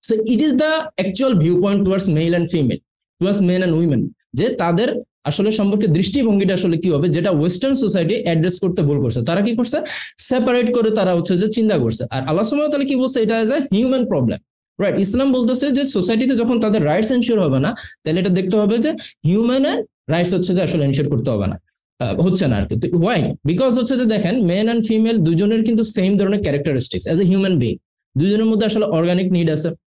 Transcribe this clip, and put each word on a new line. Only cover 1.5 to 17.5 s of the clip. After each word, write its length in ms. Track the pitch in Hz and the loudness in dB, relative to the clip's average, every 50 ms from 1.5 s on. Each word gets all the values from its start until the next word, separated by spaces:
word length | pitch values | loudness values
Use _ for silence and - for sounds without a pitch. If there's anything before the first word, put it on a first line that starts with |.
| 175 175 185 202 202 202 196 | 2 2 2 2 0 0 0
towards 200 | 185 190 196 185 190 160 151 | 0 0 0 0 0 0 0
male 180 | 165 165 170 175 | 0 0 0 0
and 60 | 170 160 - | -2 -2 -2
female, 280 | 165 147 120 - - _ _ _ _ _ _ _ _ | -2 -2 -2 -4 -4 _ _ _ _ _ _ _ _
towards 200 | 175 190 202 202 190 175 | -2 -2 0 2 2 2
men 120 | 180 180 185 | 2 0 0
and 80 | 180 160 160 | 0 0 0
women, 200 | 170 170 139 113 - - - _ _ _ - 123 | 0 0 0 0 -2 -4 -8 _ _ _ -4 -2
যে 60 | 175 254 - - | -2 -2 -2 -2
তাদের 280 | 180 170 170 170 226 247 - - - _ _ _ _ - | -2 0 0 2 0 0 -2 -6 -10 _ _ _ _ -6
আসলে 200 | 143 - 196 214 220 220 | -2 0 0 0 0 0
সম্পর্কে 280 | 202 202 196 202 208 196 147 170 | 0 0 0 2 2 2 2 2
দৃষ্টিভঙ্গিটা 560 | 196 - - 277 262 226 202 196 196 180 190 180 | 0 0 0 0 0 2 2 2 2 2 0 0
আসলে 160 | 180 185 170 160 165 | 0 0 0 0 0
কি 60 | 185 165 | 0 0
হবে, 120 | 139 156 180 151 | 2 2 0 0
যেটা 160 | 165 175 208 180 147 | 0 0 0 0 2
western 360 | 151 180 180 185 - 269 277 254 254 | 2 0 0 0 0 0 0 0 0
society 320 | 202 - 190 165 156 214 - - | 0 0 0 0 0 -2 -2 -2
address 300 | 175 165 160 156 185 180 - - | 0 0 2 2 0 0 0 -2
করতে 180 | 185 175 - 170 143 | -2 0 0 0 0
ভুল 100 | 147 139 139 | 2 0 0
করছে। 160 | 120 - 127 120 123 | 0 -2 -2 -2 -2
তারা 120 | 165 185 202 226 | 0 0 0 0
কি 40 | 233 226 | 0 0
করছে? 180 | 240 240 - 311 311 302 - - - - - - - - | -2 -2 -2 -4 -4 -6 -8 -10 -10 -12 -10 -6 -4 -2
separate 380 | 254 247 240 254 240 247 247 214 247 240 | 0 0 0 2 2 0 0 0 0 2
করে 120 | 226 220 214 220 | 2 2 2 0
তারা 120 | 190 180 180 170 | 0 2 0 0
হচ্ছে 160 | 165 - 185 175 | 0 0 0 0
যে 60 | 202 220 214 233 | 0 0 0 0
চিন্তা 180 | 220 214 202 160 123 | 0 2 2 2 0
করছে। 200 | 113 110 - 123 113 - | 0 -2 -4 -6 -6 -6
আর 60 | 131 127 143 | -6 -4 -2
আল্লাহ 140 | 156 175 214 | -2 0 0
সুবহানাহু 220 | 220 294 285 302 302 | 0 0 0 0 0
ওয়া 60 | 302 | 0
তাআলা 140 | 330 277 269 | -2 -2 0
কি 40 | 285 254 | 0 0
বলছে? 160 | 254 254 262 254 220 | 0 0 0 0 0
এটা 100 | 214 226 226 226 | 0 0 0 0
as 80 | 214 262 320 | 0 0 -2
a 20 | - - 190 202 | -2 0 0 0
human 260 | 240 262 262 262 240 - | 2 2 0 0 0 0
problem, 280 | 196 147 127 113 90 - _ _ _ _ _ _ _ _ 185 | 0 0 0 0 -2 -4 _ _ _ _ _ _ _ _ -2
right? 120 | 202 156 185 196 | -2 0 0 0
ইসলাম 220 | 190 214 247 269 277 254 254 | 0 0 0 0 2 2 0
বলতেছে 280 | 240 226 254 254 277 285 262 262 | 0 0 0 0 -2 0 0 0
যে 60 | 285 269 - | -2 -2 -2
সোসাইটিতে 380 | 220 180 180 226 220 262 254 269 226 | -2 0 0 0 0 0 0 0 0
যখন 160 | 233 226 247 226 220 | 0 0 0 0 0
তাদের 180 | 214 208 220 160 147 | 0 0 0 0 0
rights 200 | 151 185 220 220 262 247 | 0 0 0 0 0 0
ensure 220 | 233 - 233 208 185 | 0 0 0 2 2
হবে 140 | 151 | 2